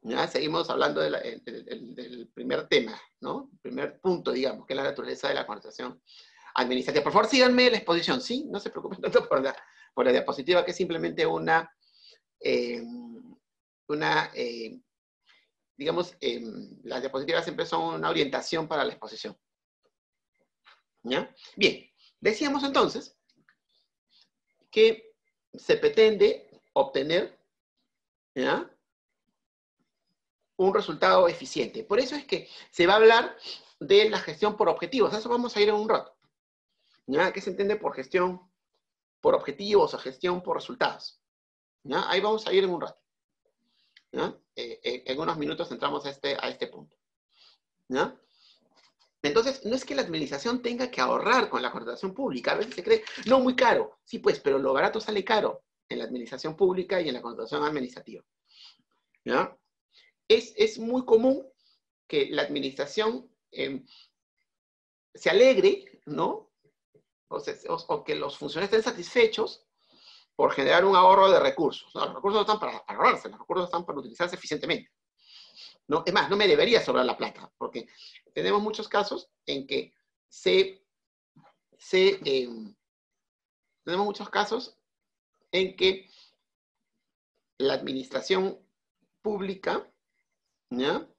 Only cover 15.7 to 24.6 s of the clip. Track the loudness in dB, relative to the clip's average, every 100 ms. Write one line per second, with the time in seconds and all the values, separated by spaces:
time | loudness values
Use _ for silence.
15.7 | _ -4 -2 -4 -4 -6 -4 -8 -14 -16
16.7 | -18 -10 -6 -6 -6 -2 -2 -2 -6 -4
17.7 | -4 -4 -4 -4 -2 -2 -4 -4 -6 -4
18.7 | -2 -4 -6 -16 -14 -14 -16 _ _ _
19.7 | _ _ _ _ _ _ _ _ _ _
20.7 | _ _ _ -6 -4 -6 _ -20 0 0
21.7 | 0 -14 _ _ _ -2 -2 -2 -2 0
22.7 | 2 2 0 -12 _ _ _ _ _ _
23.7 | _ _ _ _ _ _ _ _ _